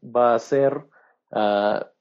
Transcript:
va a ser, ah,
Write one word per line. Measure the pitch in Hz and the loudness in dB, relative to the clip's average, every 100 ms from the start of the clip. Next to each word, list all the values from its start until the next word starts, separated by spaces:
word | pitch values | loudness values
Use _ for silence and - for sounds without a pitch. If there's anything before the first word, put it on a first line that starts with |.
va | 131 120 120 117 | -6 0 2 2
a | |
ser, | - 139 139 139 147 _ _ _ _ | 0 0 0 -2 -10 _ _ _ _
ah, | - 107 101 104 107 - _ | -4 0 0 0 -2 -6 _